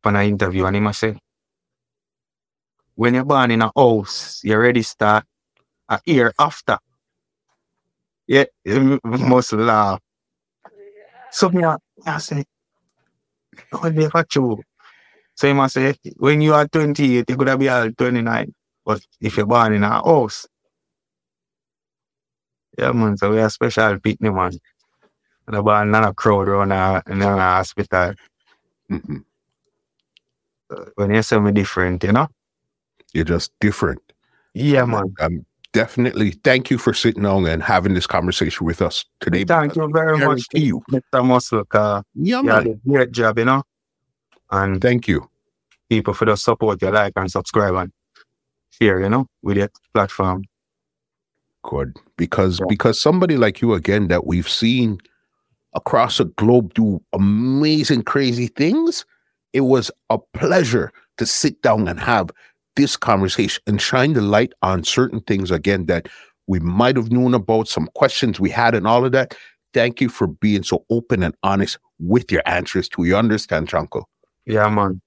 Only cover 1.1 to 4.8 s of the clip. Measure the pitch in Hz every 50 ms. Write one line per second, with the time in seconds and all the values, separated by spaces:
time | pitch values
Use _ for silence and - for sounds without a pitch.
1.1 | 104 - _ _ _ _ _ _ _ _ _ _ _ _ _ _ _ _ _ _
2.1 | _ _ _ _ _ _ _ _ _ _ _ _ _ _ _ _ _ - 113 120
3.1 | 123 127 131 139 147 135 127 120 117 113 113 110 - 139 139 123 113 107 98 -
4.1 | - - - - - - - - 107 107 117 123 120 120